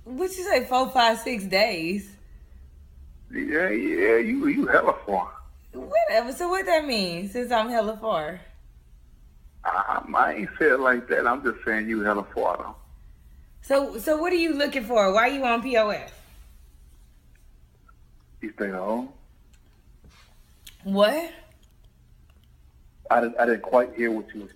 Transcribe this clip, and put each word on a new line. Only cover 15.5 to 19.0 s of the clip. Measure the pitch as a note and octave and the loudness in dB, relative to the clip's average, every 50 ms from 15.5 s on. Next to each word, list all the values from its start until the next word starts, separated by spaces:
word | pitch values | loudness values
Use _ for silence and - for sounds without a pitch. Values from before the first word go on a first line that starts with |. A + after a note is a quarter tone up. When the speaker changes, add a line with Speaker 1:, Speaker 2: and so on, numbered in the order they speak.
| A#3 A#3 | 0 0
Speaker 1:
P | A#3+ C4+ B3 A3 | 0 0 2 2
O | A3 G#3 | 2 2
F? | G3 D3 - - - - - - - - - - - - - - - - - - - - - - - - - - - - - - - - - - _ _ _ - - - - - - - _ _ - - | 0 -4 -8 -12 -18 -20 -20 -20 -20 -20 -20 -20 -20 -20 -20 -20 -20 -20 -20 -20 -20 -20 -20 -20 -20 -20 -20 -20 -20 -20 -20 -20 -20 -20 -20 -20 _ _ _ -20 -20 -20 -20 -20 -20 -20 _ _ -18 -14
Speaker 2:
You | - A2 - | -12 -12 -8
stay | - G#2 G2+ | -6 -6 -6
home? | F#2+ F#2 F#2 G2+ A2 A#2+ | -6 -6 -4 -4 -4 -4